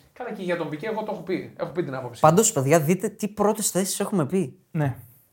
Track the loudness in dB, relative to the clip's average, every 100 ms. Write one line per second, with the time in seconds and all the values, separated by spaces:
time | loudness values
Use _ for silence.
0 | _ -14 -12 -8 -4 -2 -2 -6 -6 -6
1 | -6 -8 -4 -4 -6 -8 -6 -4 -4 -6
2 | -8 4 6 6 4 2 4 4 4 2
3 | 0 -4 -6 0 0 2 0 0 -2 -4
4 | -2 0 0 0 -2 -6 _ -2 0 -2
5 | -12 _ _